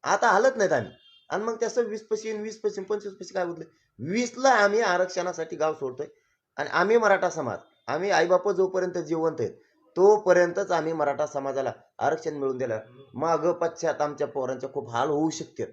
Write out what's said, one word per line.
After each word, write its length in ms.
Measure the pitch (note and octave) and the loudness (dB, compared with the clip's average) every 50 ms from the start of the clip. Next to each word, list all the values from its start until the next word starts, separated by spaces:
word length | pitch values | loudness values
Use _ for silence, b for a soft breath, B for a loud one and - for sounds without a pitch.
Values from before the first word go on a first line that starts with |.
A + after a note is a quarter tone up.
आता 260 | - C3 F#3 G#3 - A#3 | 0 0 0 2 4 4
हलत 220 | F#3+ G3 A#3+ C4+ B3+ | 4 6 4 4 2
नाहीत 160 | A#3 G3+ E3+ | 2 2 2
आम्ही. 180 | D#3+ B2+ G#2+ F#2+ - _ _ _ _ _ _ _ | 2 0 0 -4 -12 _ _ _ _ _ _ _
आणि 160 | D3+ F#3 G#3+ | -6 -4 -4
मग 100 | A#3 A3+ | -4 -4
त्या 140 | A3 A#3 A3+ | -4 -6 -2
सव्वीस 400 | A3+ B3 A#3 G#3+ G#3 G#3+ - _ | -2 -2 -2 -2 -4 -10 -6 _
पशी, 240 | G#3+ G#3 G#3+ A3 | -6 -6 -4 -6
वीस 280 | A3 G#3+ G#3 A3 G#3+ - | -6 -6 -8 -10 -12 -4
पशी, 220 | - G#3 G3+ G3+ | -6 -4 -4 -4
पंचवीस 320 | F#3+ - G#3+ G#3 G3+ G3+ F#3+ | -6 -4 -6 -6 -6 -10 -14
पशी 200 | - F3+ - - | -12 -16 -8 -4
काय 120 | F#3+ F3+ | -4 -4
बोलतोय? 180 | F3 E3 D#3 D#3+ b b b b b b - A2+ D3+ | -4 -6 -10 -14 b b b b b b -12 -8 -4
वीसला 380 | F#3+ A#3 B3 A#3 A#3+ A#3 C4 C4+ | -2 -2 -2 -2 -6 0 2 4
आम्ही 320 | B3 G#3+ G#3 G3+ G3+ A3 | 4 6 4 4 4 2
आरक्षणासाठी 760 | A#3 G3 F3 F3 F3+ F3+ - F3+ F3 F3+ F3 E3 D#3+ D#3+ - | 2 2 2 2 0 0 -2 -4 -4 -4 -4 -6 -8 -8 -4
गाव 180 | D3 D3+ D#3 D3+ | -2 0 0 0
सोडतोय 320 | - C#3 B2+ B2 B2 D3 - _ _ _ _ _ _ _ _ _ | -2 -6 -8 -6 -8 -12 -12 _ _ _ _ _ _ _ _ _
आणि 120 | - D3 - | -8 -6 0
आम्ही 280 | - - F3+ G3+ A3+ | 2 2 4 4 4
मराठा 340 | A#3 A3 G3+ G3 F#3 F#3+ F3 | 4 6 6 4 4 2 -2
समाज, 280 | D#3 D#3+ C#3+ A#2+ G2 - - _ _ _ _ | -2 -2 -4 -4 -6 -6 -10 _ _ _ _
आम्ही 240 | - C3 D#3+ F#3 G3+ | -4 -4 -2 0 2
आईबाप 380 | F#3 D#3+ E3 F3 F#3 F3+ F3+ G3+ | 2 2 4 4 4 2 4 0
जोपर्यंत 500 | F#3+ F3 F#3+ F#3 F#3 F#3 F#3 F3+ - F3 | 2 2 0 0 2 -2 -2 -2 -4 -6
जिवंत 380 | D#3+ D3 E3 D#3+ D#3+ D#3+ D#3 D#3 | -4 -4 -2 0 0 -2 -2 -2
आहेत 140 | A#2 G2+ - b b b b b _ _ _ | -6 -6 -6 b b b b b _ _ _
तोपर्यंतच 760 | E3+ F#3 G3+ G#3+ G#3 G#3 F#3 F3 F3 F3 F3 E3+ G3 G3 F#3 | 6 6 8 8 6 6 4 6 6 6 4 0 -4 -2 0
आम्ही 220 | F3+ E3 D#3 D#3+ | 0 0 0 -2
मराठा 340 | E3 D#3+ D3 C#3+ C#3 C#3 D3+ | -2 0 0 -2 0 -2 -4
समाजाला 460 | D3 - C#3 C3+ C3+ B2+ C#3 C3+ B2 - - _ _ _ - | -4 -4 -6 -6 -4 -4 -2 -4 -4 -6 -8 _ _ _ -2
आरक्षण 360 | A2 C#3 D#3 D#3 - D#3+ D3+ | 0 0 0 0 -4 -8 -6
मिळवून 240 | C#3+ C#3 C3+ C3 B2+ | -2 -4 -4 -2 -2
दिलं. 220 | C3 B2 A2 A2 A2 A#2 - - - _ - | -4 -4 -4 -6 -8 -12 -20 -20 -20 _ -8
मागं 380 | A#2+ D3 E3 E3 - D3+ F3 | -4 0 0 0 2 2 0
पश्चात 480 | E3+ - E3+ E3 E3+ - - D#3+ C#3+ - | 0 0 -2 -4 -4 -4 -4 -4 -2 0
आमच्या 260 | D3 D3 C#3+ C#3 D3 | -2 -4 -2 -4 -6
पोरांच्या 460 | C#3 - C#3+ C3 B2+ C3 B2 C3 C3 | -4 -4 -6 -4 -4 -4 -6 -8 -8
खूप 180 | - D3 A2+ A2+ | -8 -8 -8 -4
हाल 180 | A#2 A#2 C3 D#3 | -2 -2 0 0
होऊ 220 | D3+ D3 D#3 D#3+ | 0 0 0 -2
शकतात 360 | D3+ - A2+ - _ - G#2+ - | -2 -6 -12 -12 _ -10 -10 -10